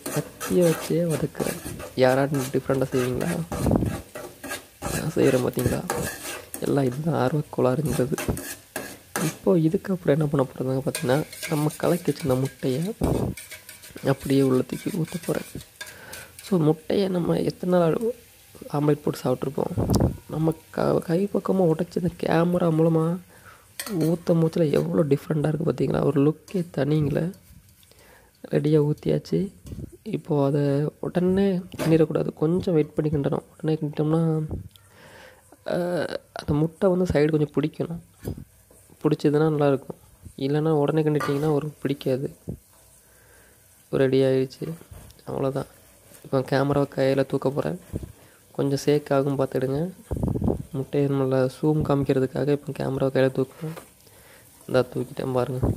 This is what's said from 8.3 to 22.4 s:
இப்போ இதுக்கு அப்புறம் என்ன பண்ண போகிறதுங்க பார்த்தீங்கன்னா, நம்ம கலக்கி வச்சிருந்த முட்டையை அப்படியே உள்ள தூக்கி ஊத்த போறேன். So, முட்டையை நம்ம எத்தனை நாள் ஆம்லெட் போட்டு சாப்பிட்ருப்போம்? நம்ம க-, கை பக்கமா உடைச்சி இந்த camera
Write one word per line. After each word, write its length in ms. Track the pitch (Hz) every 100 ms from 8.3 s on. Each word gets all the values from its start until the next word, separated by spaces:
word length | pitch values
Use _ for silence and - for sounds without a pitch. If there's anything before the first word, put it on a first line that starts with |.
| - - - - - - - - -
இப்போ 340 | 160 - 202 180
இதுக்கு 340 | 160 190 -
அப்புறம் 260 | 185 156 147
என்ன 80 | 147
பண்ண 200 | 147 131
போகிறதுங்க 360 | - 131 131
பார்த்தீங்கன்னா, 420 | 131 - 127 139 - - -
நம்ம 220 | 156 151 -
கலக்கி 340 | - 170 156
வச்சிருந்த 300 | 143 139 127
முட்டையை 540 | 131 - 139 127 180 233 - - - - - - - - - - 131
அப்படியே 360 | 135 143 135
உள்ள 200 | 135 127
தூக்கி 280 | - - -
ஊத்த 240 | 175 156 175 -
போறேன். 220 | 147 - - - - - - - - - -
So, 160 | - 185
முட்டையை 480 | 151 160 - 202 190
நம்ம 300 | 180 170 165
எத்தனை 400 | 147 - 180 180
நாள் 200 | 165 - 226 - - - - - -
ஆம்லெட் 300 | 147 147 147
போட்டு 160 | - 139
சாப்பிட்ருப்போம்? 800 | 131 127 135 - - - - - - - -
நம்ம 260 | 151 160 156 -
க-, 280 | - 139 147
கை 300 | - 170 202
பக்கமா 280 | 208 - 190
உடைச்சி 340 | 170 160 170 175
இந்த 140 | 175 -
camera 480 | - 165